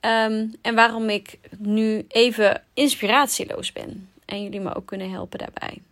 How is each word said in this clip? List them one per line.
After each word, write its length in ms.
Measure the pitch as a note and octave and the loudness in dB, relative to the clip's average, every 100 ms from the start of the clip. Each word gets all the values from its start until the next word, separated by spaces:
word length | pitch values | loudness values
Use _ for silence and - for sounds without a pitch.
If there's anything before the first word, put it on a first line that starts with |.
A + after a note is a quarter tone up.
Ehm, 460 | A3 A3+ A3 A3 A3 A3 | 2 2 2 0 -2 -4
en 120 | - | -2
waarom 340 | A3+ A#3 A3+ A3 | 4 4 4 -2
ik 300 | G#3 G3+ - - F#3+ | -4 -6 -20 -20 -10
nu 460 | G#3 G#3+ A3 G#3+ - | -2 0 2 0 0
even 540 | - A#3+ A3 G3+ - _ | 4 4 6 4 4 _
inspiratieloos 960 | - C#4+ - G3+ B3+ C#4 - - - F#3 | 2 2 2 2 2 2 -2 -6 -8 -8
ben. 380 | - - - F#3+ _ | -10 -12 -14 -18 _
En 180 | - G3+ | -12 -10
jullie 180 | G3+ G3+ | -8 -8
me 140 | F#3+ | -6
ook 120 | - F#3 | -8 -10
kunnen 240 | G3 F#3+ | -10 -8
helpen 280 | F#3+ F3+ - | -8 -10 -10
daarbij. 440 | - - - - _ | -12 -10 -10 -12 _